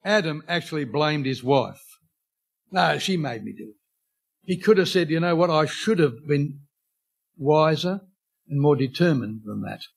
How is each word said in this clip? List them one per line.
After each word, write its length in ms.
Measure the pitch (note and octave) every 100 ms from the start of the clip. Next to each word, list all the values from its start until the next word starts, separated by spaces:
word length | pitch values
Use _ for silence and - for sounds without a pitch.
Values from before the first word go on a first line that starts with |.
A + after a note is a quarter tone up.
Adam 400 | F#3+ G#3+ E3 D3+ -
actually 360 | F3 D#3+ D#3
blamed 420 | C3+ D3 D3+ D3+
his 160 | C3 B2
wife. 400 | B2 C#3 G#2 - - - _ _ _ _ _ _ _
"No, 280 | F#3 E3+ D3
she 180 | -
made 300 | F3+ C#3+ A#2
me 80 | G#2 G2+
do 120 | A2
it." 60 | _ _ _ _ _ _ _
He 140 | - F3+
could 200 | G#3 F#3
have 120 | E3+
said, 200 | F#3 E3
"You 120 | D#3+
know 140 | F3
what, 140 | E3 F3
I 160 | D#3
should 340 | D#3 - - G#3
have 280 | D3 - C#3+
been 320 | C#3+ D3 - _ _ _ _ _ _ _ _
wiser 640 | C#3 D3+ D#3 D#3 F3 G3 - _ _ _ _
and 100 | C#3+
more 160 | D3
determined 680 | C#3+ C3 - F3 C#3 G#2+ A2
than 160 | G#2+ G#2
that." 200 | G2 - -